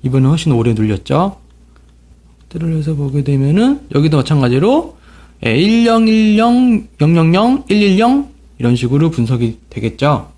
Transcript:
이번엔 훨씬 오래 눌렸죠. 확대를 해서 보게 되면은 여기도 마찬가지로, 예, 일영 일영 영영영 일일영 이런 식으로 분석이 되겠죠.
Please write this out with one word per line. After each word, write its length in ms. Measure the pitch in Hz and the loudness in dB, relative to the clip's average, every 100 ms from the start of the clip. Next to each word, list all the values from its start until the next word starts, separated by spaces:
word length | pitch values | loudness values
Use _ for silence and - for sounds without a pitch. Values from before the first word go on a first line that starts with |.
이번엔 280 | 131 135 131 | -2 0 0
훨씬 240 | 160 165 | 0 0
오래 200 | 120 117 | 0 0
눌렸죠. 640 | 110 107 101 - 139 190 - - - - - - _ _ - _ _ | 0 -2 -4 -4 -2 -2 -6 -20 -20 -20 -20 -20 _ _ -20 _ _
확대를 380 | - 165 165 160 | -16 -8 -4 -4
해서 180 | 147 147 | -4 -4
보게 260 | 143 143 | -4 -2
되면은 680 | 139 139 139 175 247 277 - | -2 0 2 2 2 0 -2
여기도 240 | 143 156 151 | 0 2 0
마찬가지로, 800 | 127 151 123 127 190 285 339 - - - - - 117 | 0 0 2 2 2 0 -2 -16 -20 -20 -20 -8 -2
예, 120 | 117 | 0
일영 500 | 196 233 233 226 226 | 2 2 2 2 2
일영 800 | 220 214 214 233 240 254 214 - - | 2 2 2 2 2 2 0 -4 -2
영영영 640 | 151 170 160 180 233 269 - | 0 2 2 2 0 -2 -2
일일영 600 | 208 202 185 233 277 277 - - - | 0 2 2 2 0 -4 -14 -20 -6
이런 160 | 120 120 | -2 -2
식으로 340 | 120 139 160 | 0 0 0
분석이 480 | 160 113 123 117 113 _ | -2 -4 -2 -4 -6 _
되겠죠. 640 | - 110 - 143 127 - | -8 -8 -4 -2 -2 -6